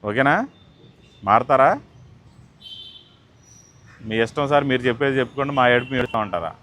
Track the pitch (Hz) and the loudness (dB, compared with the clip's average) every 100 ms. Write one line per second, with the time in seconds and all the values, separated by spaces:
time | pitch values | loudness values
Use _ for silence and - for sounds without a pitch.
0 | 104 110 139 165 269 _ _ _ - _ | -4 -2 0 0 -4 _ _ _ -20 _
1 | _ _ 101 110 123 135 139 190 - - | _ _ 2 2 4 2 4 2 -8 -20
2 | - - _ _ _ _ - - - - | -20 -20 _ _ _ _ -20 -20 -20 -20
3 | _ _ _ _ _ _ _ _ - - | _ _ _ _ _ _ _ _ -20 -18
4 | 110 110 113 - 143 143 143 127 123 117 | -6 -2 -2 -2 0 0 2 0 0 0
5 | 139 131 123 135 139 143 123 123 123 131 | -2 -2 -4 -4 -4 2 4 2 0 -6
6 | 120 113 104 87 82 - | -4 -4 -4 -6 -8 -12